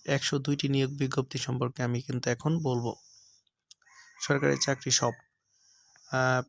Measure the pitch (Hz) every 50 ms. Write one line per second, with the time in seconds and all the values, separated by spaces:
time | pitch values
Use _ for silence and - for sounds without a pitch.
0 | - - 139 135 - - 147 143 135 147 143 139 - 139 139 135 135 131 143 139
1 | 139 131 - 139 131 - - 131 - - 127 127 127 123 - - 123 120 120 117
2 | - - 123 123 - 127 120 117 - 151 165 170 156 135 123 120 120 117 - -
3 | - - - - - _ _ _ _ _ _ _ _ - - - _ _ - -
4 | - - - - - - 143 139 143 143 139 135 - 139 135 131 - 131 123 -
5 | 135 120 117 - _ _ _ _ _ _ _ _ _ _ _ _ _ _ _ _
6 | - - - 131 127 131 127 127 127